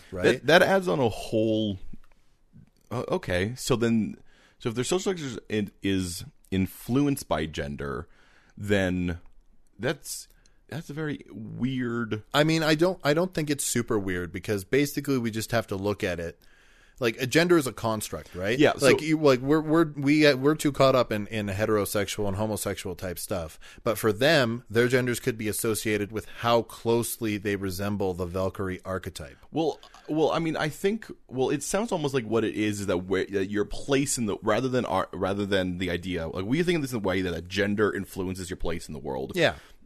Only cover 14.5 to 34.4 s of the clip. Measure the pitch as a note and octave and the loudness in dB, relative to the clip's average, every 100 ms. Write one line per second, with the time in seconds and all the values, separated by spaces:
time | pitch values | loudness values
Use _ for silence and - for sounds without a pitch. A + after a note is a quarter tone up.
14.5 | G2+ F#2 C3+ C#3+ - C#3+ C3+ A#2 A2 G#2+ | -4 0 2 2 -2 -2 0 0 -4 -2
15.5 | A#2 - G2 G2+ G2+ G2 E2+ E2+ - - | -2 -2 -2 -2 -2 -2 -2 -6 -10 -18
16.5 | - _ _ _ - A#2+ A2 C3 D3+ F3 | -20 _ _ _ -4 -2 -2 0 4 6
17.5 | E3+ C3 G#2 A2+ G#2+ - E2 - F2 F#2+ | 4 4 -2 -2 -2 -4 -10 -12 -6 0
18.5 | C3 C3+ - C3 C3 D#3 D#3 D3+ B2+ C3+ | 4 4 6 6 6 4 4 6 4 4
19.5 | D#3 D3+ D#3+ D#3+ D3 C#3 D3+ D3 C3 C#3 | 2 4 4 4 2 2 6 6 6 4
20.5 | D3+ D3+ C3+ C3+ C3 A2+ G#2+ G2+ A2 G#2 | 2 2 4 6 6 2 0 -4 -4 -4
21.5 | G2 A2 G#2+ G2 G#2 G2 - G#2 F#2+ A2 | 0 2 2 2 0 -2 -2 -2 0 -2
22.5 | G2+ G#2 G2 G2 F2 F#2 F2 - F#2+ D#2+ | -2 -4 -6 -8 -8 -8 -8 -6 -6 -6
23.5 | - - - - - A2+ G2 C#3 D#3+ A#2+ | -12 -20 -6 -4 0 2 2 4 4 4
24.5 | A#2 - A2 B2 B2+ B2 A2+ - A2+ G#2+ | 0 -2 2 4 4 2 -2 -2 -2 -2
25.5 | G2 A#2 G#2 A2 G#2 G2+ A2 - - A#2 | -2 -2 -2 0 0 -2 -6 -8 -4 2
26.5 | A#2 A2 - A2+ A#2 A#2 - A2+ G#2 G#2 | 2 2 -4 0 2 0 -2 -2 -2 0
27.5 | G2+ G2 F#2 G2+ G#2 F#2+ F2 F2+ F#2 F#2+ | -2 -2 -4 -2 -2 -2 -2 -4 -2 -2
28.5 | - F#2+ F2+ F#2+ F#2 F#2 - C#2+ C2 - | -2 -6 -6 -6 -8 -8 -12 -14 -18 -8
29.5 | C#3+ D#3+ - - - - D3+ C#3+ D#3 D#3+ | -2 -2 -2 -8 -16 -4 2 2 2 0
30.5 | - D3+ - G3 A3 - - - B2 C3 | -2 -4 -2 -2 -2 -6 -18 -8 -2 0
31.5 | C#3+ - G3 A#3 F3+ D3 C3+ G#2+ A2+ G#2+ | 0 -2 -2 -2 -2 -2 -2 0 0 0
32.5 | - G#2+ G#2 G2 F2+ F#2 F#2 - G2 G2 | 0 0 0 -2 -2 0 -2 0 -2 0
33.5 | G2+ G2+ - - C#3 C#3 - G#2+ - | 0 -2 -4 0 0 2 0 -2 -2